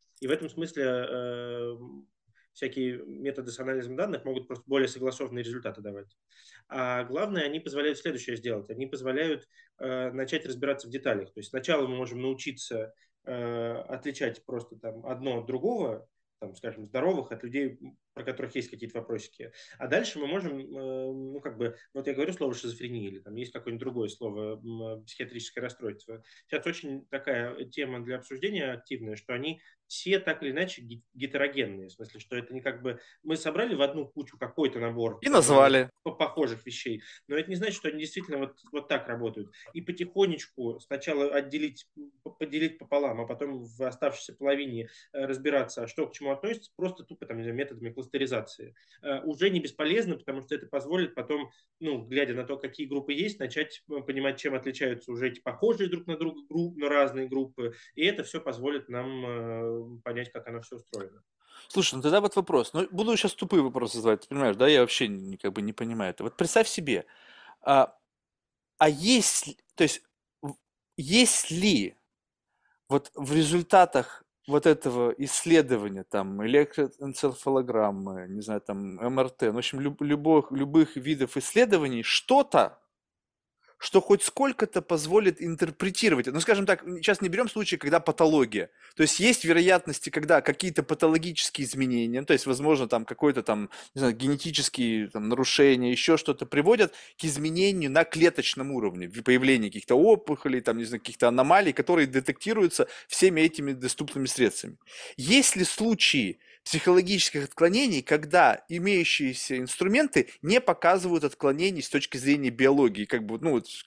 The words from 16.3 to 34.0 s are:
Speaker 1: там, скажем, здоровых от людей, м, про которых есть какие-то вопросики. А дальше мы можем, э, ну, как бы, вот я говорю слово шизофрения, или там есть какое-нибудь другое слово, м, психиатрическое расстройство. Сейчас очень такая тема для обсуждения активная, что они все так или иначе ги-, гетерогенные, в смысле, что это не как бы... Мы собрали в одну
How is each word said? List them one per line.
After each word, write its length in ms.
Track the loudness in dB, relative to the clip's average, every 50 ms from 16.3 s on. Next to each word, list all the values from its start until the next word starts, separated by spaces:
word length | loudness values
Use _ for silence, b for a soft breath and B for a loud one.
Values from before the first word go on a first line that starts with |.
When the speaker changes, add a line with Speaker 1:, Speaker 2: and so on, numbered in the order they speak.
| _ -16
Speaker 1:
там, 140 | -16 -16 -14
скажем, 320 | -12 -12 -12 -12 -12 -12
здоровых 440 | -8 -6 -2 -2 -2 -2 -2 -6 -8 -12
от 100 | -14 -12
людей, 340 | -8 -6 -6 -6 -6 -8 -12
м, 160 | -20 -20 -20 _ _ _ -16
про 80 | -12 -10
которых 300 | -10 -8 -8 -10 -8 -8
есть 140 | -8 -8 -10
какие-то 300 | -12 -16 -14 -12 -12 -10
вопросики. 520 | -10 -8 -8 -10 -10 -12 _ -18 -20 -20 b b b b b
А 100 | b -6
дальше 320 | -2 -2 -2 -2 -4 -6 -8
мы 80 | -6
можем, 320 | -6 -6 -6 -6 -6 -8 -10
э, 520 | -12 -12 -12 -12 -10 -8 -8 -8 -8 -8 -10
ну, 260 | -10 -12 -12 -12 -12
как 160 | -12 -12 -8
бы, 180 | -6 -6 -6 B B B B -12
вот 140 | -8 -6
я 60 | -6 -4
говорю 200 | -4 -4 -4 -4
слово 200 | -4 -4 -6 -6
шизофрения, 520 | -6 -10 -12 -12 -10 -12 -10 -10 -10 -10 -10
или 100 | -12 -16
там 160 | -16 -16 -14
есть 180 | -12 -12 -12 -14
какое-нибудь 260 | -14 -12 -10 -10 -10
другое 280 | -8 -8 -6 -6 -6 -6
слово, 440 | -8 -10 -10 -10 -8 -8 -8 -8 -10 -10
м, 440 | -12 -12 -12 -10 -10 -10 -12 -14 -16
психиатрическое 580 | -16 -14 -12 -12 -12 -12 -14 -14 -14 -12 -10 -10
расстройство. 600 | -12 -10 -10 -10 -10 -10 -12 _ -18 -20 -20 b b b b b
Сейчас 180 | b -8 -6 -6
очень 380 | -6 -8 -8 -10 -12 -12 -12 -12 _
такая 560 | -12 -8 -6 -4 -4 -4 -4 -6 -8 -12 -14
тема 360 | -12 -8 -8 -8 -8 -8 -10 -10
для 140 | -10 -10
обсуждения 540 | -10 -10 -12 -10 -8 -6 -6 -4 -4 -6 -6 -8
активная, 420 | -10 -12 -12 -12 -10 -10 -10 -12
что 160 | -12 -10 -8 -8
они 280 | -6 -6 -8 -10 b b b b b _
все 320 | -16 -14 -8 -2 0 0 0
так 240 | 0 -2 -4 -4 -6
или 80 | -6
иначе 300 | -4 -4 -4 -6 -8 -12
ги-, 220 | -16 -18 -18 -18 _ _ -14
гетерогенные, 760 | -10 -8 -6 -2 -2 -2 -2 -2 -2 -4 -4 -6 -12 -14 -16
в 40 | -16
смысле, 260 | -16 -18 -18 -18 -20
что 140 | -14 -10 -10
это 160 | -10 -8 -10 -10
не 80 | -8
как 200 | -6 -6 -6 -6 -8
бы... 160 | -8 -8 b b b b b b
Мы 140 | -8 -6
собрали 380 | -6 -6 -6 -4 -4 -4 -2 0
в 60 | 0
одну 260 | 0 0 -2 -4